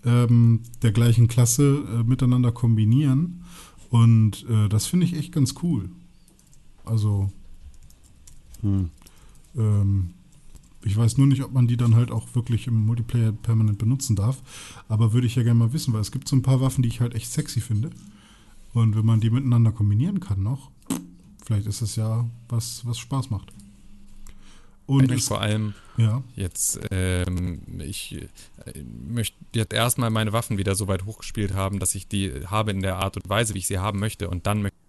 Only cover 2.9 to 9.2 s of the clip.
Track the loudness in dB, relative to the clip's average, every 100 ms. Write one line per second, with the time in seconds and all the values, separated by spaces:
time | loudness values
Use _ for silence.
2.9 | 4 4 2 0 -6 -18 -20 -20 -20 -2
3.9 | 4 6 6 4 0 -2 0 2 0 0
4.9 | 0 0 -2 -4 0 0 0 -4 -4 -6
5.9 | -14 -20 -20 -20 _ _ -20 -20 -20 -4
6.9 | -2 0 0 -2 -6 -18 -20 -20 -20 -20
7.9 | -20 -20 -20 -20 -20 -20 -6 -2 -2 -2
8.9 | -8 -20 -20